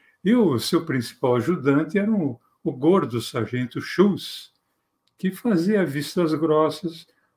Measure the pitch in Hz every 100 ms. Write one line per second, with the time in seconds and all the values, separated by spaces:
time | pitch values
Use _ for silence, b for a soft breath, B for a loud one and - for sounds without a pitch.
0 | b b 180 247 196 120 - 170 165 131
1 | 117 - 131 123 113 175 131 139 156 196
2 | 202 214 147 117 _ _ - 135 147 190
3 | 139 117 - 123 107 123 123 - - -
4 | 202 170 - - - _ _ _ _ _
5 | _ _ 185 190 240 185 175 214 165 139
6 | 143 - 165 151 156 151 156 151 170 160
7 | - _ _